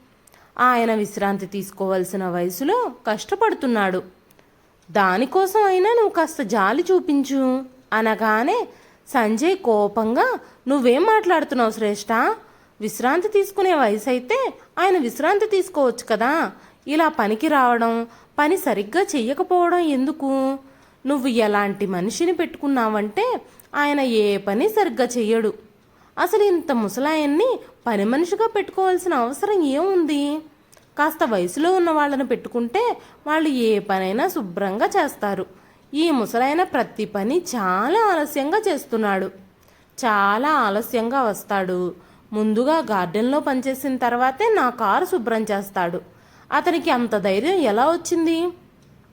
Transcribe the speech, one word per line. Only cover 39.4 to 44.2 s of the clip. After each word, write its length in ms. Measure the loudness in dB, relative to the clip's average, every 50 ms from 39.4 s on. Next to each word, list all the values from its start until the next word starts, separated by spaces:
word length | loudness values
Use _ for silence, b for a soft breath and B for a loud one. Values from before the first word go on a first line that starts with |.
| -20 -20 _ b b b b b b b b -4 -2
చాలా 440 | 0 2 2 2 2 2 2 2 2
ఆలస్యంగా 720 | 2 2 2 2 0 -2 -2 -2 -2 -2 -2 0 0 0
వస్తాడు. 760 | 0 0 -2 -4 -6 -4 -2 -2 0 0 -2 -2 -2 -4 -6 B B B B B B B -4
ముందుగా 440 | -2 0 2 2 2 2 2 2
గార్డెన్లో 640 | 0 0 0 -2 -2 -2 -2 -2 -2 0 0 0 0
పనిచేసిన 580 | 0 0 -2 -2 -2 -4 -6 -4 -4 -4 -2
తర్వాతే 560 | 0 0 0 0 2